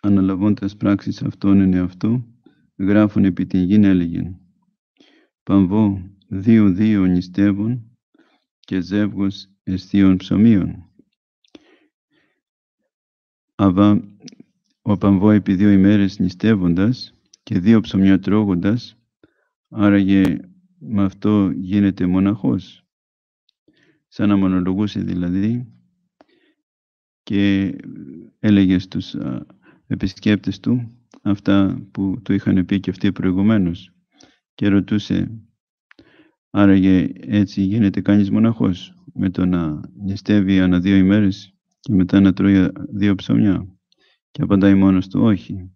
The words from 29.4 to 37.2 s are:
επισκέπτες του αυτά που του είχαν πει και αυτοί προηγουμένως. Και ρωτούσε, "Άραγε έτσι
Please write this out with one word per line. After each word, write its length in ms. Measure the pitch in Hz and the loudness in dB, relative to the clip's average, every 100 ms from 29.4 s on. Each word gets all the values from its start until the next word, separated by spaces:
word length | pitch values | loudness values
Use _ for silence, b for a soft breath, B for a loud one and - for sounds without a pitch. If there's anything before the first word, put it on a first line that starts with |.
| - _ b b _ | -14 _ b b _
επισκέπτες 720 | 113 101 - 107 104 - 98 | -6 -6 -6 -2 -2 -4 -8
του 380 | - 123 117 - _ _ | -4 -4 -6 -16 _ _
αυτά 680 | 104 101 - 98 95 90 - | -6 -4 0 0 0 -4 -10
που 280 | - 98 92 | -6 -6 -6
του 100 | - | -4
είχαν 320 | 98 - 95 87 | -2 0 0 0
πει 140 | 101 | -2
και 100 | 92 | -4
αυτοί 220 | - 104 | -4 -4
προηγουμένως. 800 | 92 95 92 104 110 90 82 - _ _ b b b _ - | -2 -4 0 0 2 0 -4 -14 _ _ b b b _ -6
Και 120 | 101 | 0
ρωτούσε, 720 | 98 - 104 - 92 92 113 _ _ _ _ _ _ b b b b _ | 0 0 -4 -2 -4 -4 -10 _ _ _ _ _ _ b b b b _
"Άραγε 600 | 101 101 98 95 92 - | 2 4 4 4 2 0
έτσι 480 | - | -6